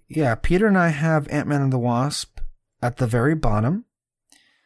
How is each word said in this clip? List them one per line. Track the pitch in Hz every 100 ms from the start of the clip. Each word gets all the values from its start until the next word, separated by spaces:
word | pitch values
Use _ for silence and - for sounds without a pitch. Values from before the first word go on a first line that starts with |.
| _
yeah, | 156 135
Peter | 113 - 180 214
and | 190
I | 170
have | 143 160 156 147
Ant-Man | 147 - 143
and | 135
the | 131
Wasp | 120 120 143 - - - - - _ _
at | 123 -
the | 123
very | 120 135 156
bottom. | 113 104 113 196 - _ _ _ _ _ _ _